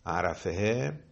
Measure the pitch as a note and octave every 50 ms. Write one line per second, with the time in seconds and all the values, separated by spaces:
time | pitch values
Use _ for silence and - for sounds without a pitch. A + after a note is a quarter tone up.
0 | - F2 E2 F2 F2 F2 E2+ - - F#2 E2 F2+ G2+ G#2+ A2+ B2 C3+ C#3+ D3+ D3+
1 | - -